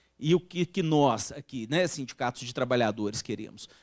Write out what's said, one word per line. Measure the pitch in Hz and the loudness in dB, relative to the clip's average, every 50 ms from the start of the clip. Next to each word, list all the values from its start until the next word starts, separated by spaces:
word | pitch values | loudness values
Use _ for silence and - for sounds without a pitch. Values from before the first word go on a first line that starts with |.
| _ _ _ - | _ _ _ -6
E | - 151 170 | 2 2 4
o | 175 | 2
que, | - - - 175 175 | 2 0 -4 -4 -4
que | 165 - 190 180 | -2 0 0 0
nós | 160 156 151 143 135 113 107 - - | 4 4 6 6 6 4 2 -2 -6
aqui, | - 147 - _ - 131 113 110 | -8 -10 -14 _ -10 -8 -6 -2
né, | 143 175 185 | 0 0 0
sindicatos | 160 - - 135 120 - - 131 120 123 - | 0 -2 -6 -8 -10 -8 -4 -4 -4 -4 -6
de | - 123 - | -8 -8 -4
trabalhadores, | - 127 123 127 123 117 107 104 113 107 101 107 123 - | -4 0 2 2 2 2 2 0 0 -4 -4 -4 -4 -6
queremos? | - 113 104 110 - - - - - - - | -6 -6 -8 -8 -12 -14 -16 -18 -20 -20 -20